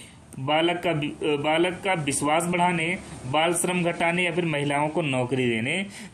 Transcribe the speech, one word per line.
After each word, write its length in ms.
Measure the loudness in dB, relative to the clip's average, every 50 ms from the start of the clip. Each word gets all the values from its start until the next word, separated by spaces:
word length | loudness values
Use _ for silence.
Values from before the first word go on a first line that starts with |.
| -20 -20 -20 -20 -20 -18 -14 -8
बालक 400 | -2 0 2 4 4 2 2 0 0
का 80 | -2
वि-, 200 | 0 0 -2 -4 -4
अ, 220 | -4 -2 0 0 2
बालक 440 | 2 2 2 4 2 2 0 -2 -2
का 80 | 0 0
विश्वास 480 | 0 0 -2 -2 0 0 2 2 2 2
बढ़ाने, 440 | 0 0 2 2 2 2 2 0 -2 -2 -4 -6 -12 -14 -12 -8 -2
बाल 260 | 0 2 2 2 2
श्रम 300 | 2 0 0 0 0 0
घटाने 400 | 0 0 0 0 0 2 2 0
या 80 | 0
फिर 140 | 0 0 0 0
महिलाओं 420 | 0 0 0 0 0 0 0 0
को 120 | 0 0
नौकरी 460 | 0 0 0 0 0 0 0 0 2 2
देने। 360 | 0 0 0 -2 -2 -4 -4 -6 -10 -16 -16 -12